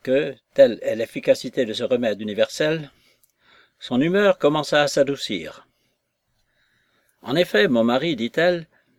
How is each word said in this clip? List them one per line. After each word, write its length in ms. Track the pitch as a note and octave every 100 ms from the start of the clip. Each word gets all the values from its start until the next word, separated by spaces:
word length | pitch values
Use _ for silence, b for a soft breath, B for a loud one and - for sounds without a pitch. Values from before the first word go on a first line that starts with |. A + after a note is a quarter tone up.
que, 320 | C3 C3+ D#3 B2+ _
telle 240 | - C3 G#2
est 120 | A2 A2+
l'efficacité 680 | A2+ C3+ C3+ C3 B2+ - A2+
de 80 |
ce 100 | A2
remède 380 | A2+ B2 A#2 G2+
universel, 720 | G#2+ G2+ A2 - D#3 D#3+ C#3+ _ _ _ _ _ b b b _
son 200 | - B2
humeur 360 | D#3+ G3 G3+ -
commença 460 | D3 D3+ C#3+ D3+
à 40 | C#3+
s'adoucir. 800 | D3+ C3+ C#3 - F#2+ D#2 - _ _ _ _ _ _ _ _ _ _ _ _ _ _ _ _
En 120 | - D3
effet, 320 | F3+ G#3 G3+
mon 160 | A#2+
mari, 320 | A#2 B2+ E3 B2+
dit-elle, 520 | A#2 - F3 F3 E3 _ _